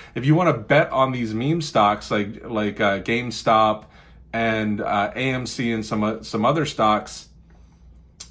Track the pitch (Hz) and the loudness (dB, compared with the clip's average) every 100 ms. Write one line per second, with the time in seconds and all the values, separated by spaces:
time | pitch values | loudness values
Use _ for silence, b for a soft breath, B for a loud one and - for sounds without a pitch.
0 | B - 131 156 175 123 104 143 - 131 | B -2 2 4 4 0 2 2 4 2
1 | 131 123 113 110 135 170 151 117 104 104 | 0 0 -4 -2 0 -2 0 2 4 2
2 | - 110 101 - - 110 104 101 104 98 | -2 -2 -2 -8 -8 -4 -4 0 0 0
3 | 92 117 123 107 - 110 110 107 - b | -2 -2 -4 -4 2 4 4 2 -6 b
4 | b b - 113 113 110 107 104 - 104 | b b -8 -2 0 0 -2 -2 -2 0
5 | 104 113 131 127 123 - 117 113 107 110 | 0 -2 -2 -2 -4 -4 -2 -2 -2 -2
6 | 107 110 - 110 117 156 143 - 110 107 | 0 -2 -6 0 2 2 -2 0 2 2
7 | - - - - - - - _ - - | -2 -12 -18 -20 -20 -20 -20 _ -20 -20
8 | - - - | -20 -20 -20